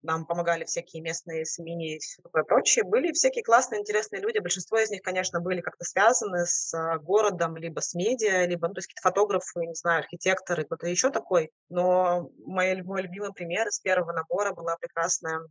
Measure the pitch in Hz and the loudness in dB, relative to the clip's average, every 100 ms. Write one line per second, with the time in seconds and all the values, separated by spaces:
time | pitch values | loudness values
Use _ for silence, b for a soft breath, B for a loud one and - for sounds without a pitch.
0 | 160 165 160 175 170 165 160 170 165 160 | -2 -4 -2 0 2 0 -2 -6 -6 -8
1 | 165 165 175 160 160 - 165 170 160 156 | -6 -6 -6 -4 -4 -6 -6 -6 -4 -6
2 | - - - 156 151 247 - - 202 247 | -10 -14 -4 -4 4 4 4 2 4 2
3 | 320 269 262 262 226 233 262 214 208 208 | 2 2 2 0 4 4 4 -4 0 -2
4 | 214 196 202 214 175 185 - 220 220 196 | -2 -4 -2 -2 -2 -6 0 0 0 -2
5 | - 185 185 175 175 180 - - 170 - | -2 -2 -2 -4 -2 -2 -4 -10 -4 4
6 | 214 - 208 175 175 - - 165 165 160 | 4 4 0 -2 0 -2 -2 -4 -2 -4
7 | 151 208 208 175 165 160 165 156 - 170 | 2 4 4 0 -4 -4 -8 -6 -6 -2
8 | 202 247 214 185 180 175 170 196 - - | 0 2 2 2 2 0 -2 -4 -12 -2
9 | 190 190 202 190 - 175 170 160 175 165 | 0 4 2 2 -2 -6 -6 -2 0 0
10 | 147 175 185 190 - 170 147 165 175 185 | -2 -2 0 0 -2 -4 -2 -4 -2 2
11 | 254 - - 370 156 _ _ 175 180 180 | 2 0 2 2 2 _ _ 0 4 4
12 | 180 175 175 - 131 185 185 190 180 190 | 4 0 -2 -12 -4 0 2 0 -2 -4
13 | 185 190 202 196 170 185 220 - 190 185 | -4 -6 -8 -8 -6 -2 -2 -2 0 0
14 | 165 170 160 175 202 170 165 170 170 - | 0 -4 -2 -2 -2 -2 -4 -4 -6 -2
15 | 175 - 165 160 160 | -2 -2 -4 -6 -8